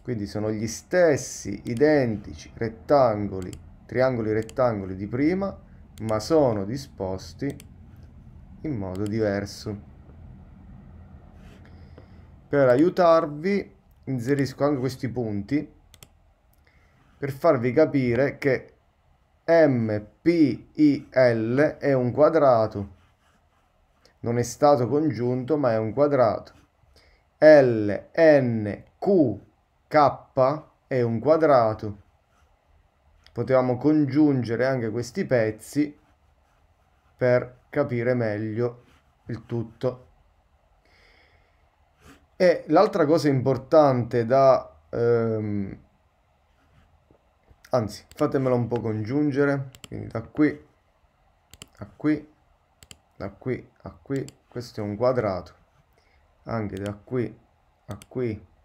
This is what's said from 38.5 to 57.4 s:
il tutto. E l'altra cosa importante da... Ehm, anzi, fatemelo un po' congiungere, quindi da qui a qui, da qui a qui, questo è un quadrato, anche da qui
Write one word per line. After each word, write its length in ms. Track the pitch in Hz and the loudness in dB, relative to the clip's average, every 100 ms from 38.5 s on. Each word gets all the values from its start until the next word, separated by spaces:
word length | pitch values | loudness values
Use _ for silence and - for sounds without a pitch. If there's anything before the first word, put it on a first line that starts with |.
| 107 120 120 _ _ _ _ - | -4 -6 -8 _ _ _ _ -14
il 180 | 117 - | -14 -8
tutto. 600 | 120 113 - 127 120 _ _ _ _ _ _ _ _ _ _ _ _ _ _ _ _ _ _ _ _ - - _ _ | -8 -8 -6 -8 -8 _ _ _ _ _ _ _ _ _ _ _ _ _ _ _ _ _ _ _ _ -20 -20 _ _
E 280 | 185 156 - | 2 2 2
l'altra 380 | 156 208 202 147 | 2 4 2 2
cosa 220 | 160 147 | 2 2
importante 960 | 135 131 123 - 160 143 127 120 123 113 | 0 0 -2 4 6 6 2 -2 -2 2
da... 500 | 131 135 127 - _ _ | 4 6 4 0 _ _
Ehm, 880 | 117 117 117 113 110 107 104 98 117 _ _ _ _ _ _ _ _ _ _ _ _ _ _ _ _ _ _ _ | -2 0 0 0 -4 -4 -6 -8 -14 _ _ _ _ _ _ _ _ _ _ _ _ _ _ _ _ _ _ _
anzi, 360 | 131 101 - _ - | -4 -4 -10 _ -4
fatemelo 400 | 147 139 131 123 | -2 0 0 0
un 120 | 113 | -2
po' 140 | 120 | -4
congiungere, 880 | 110 107 107 143 151 135 143 143 135 - - | -4 -6 -4 -2 -2 0 -2 -2 -8 -16 -18
quindi 200 | 110 107 | -14 -10
da 140 | 113 | -12
qui 440 | - - 151 - _ _ _ _ _ _ _ _ _ - - _ | -10 0 0 0 _ _ _ _ _ _ _ _ _ -20 -20 _
a 100 | 101 _ | -20 _
qui, 380 | 147 151 - _ _ _ _ _ - - _ _ | -2 -2 -6 _ _ _ _ _ -20 -20 _ _
da 140 | 101 | -14
qui 400 | - 131 117 - _ | -10 -8 -8 -10 _
a 120 | - - | -20 -20
qui, 240 | _ 135 135 _ _ | _ -8 -8 _ _
questo 340 | 123 120 - | -16 -14 -10
è 20 | |
un 120 | 104 104 | -8 -2
quadrato, 580 | 123 123 110 90 87 _ _ _ _ _ _ _ _ _ - | 0 0 -4 -6 -12 _ _ _ _ _ _ _ _ _ -10
anche 320 | 113 101 95 | -8 -8 -8
da 160 | 101 | -10
qui 440 | 101 - 127 107 - | -12 -8 -6 -6 -10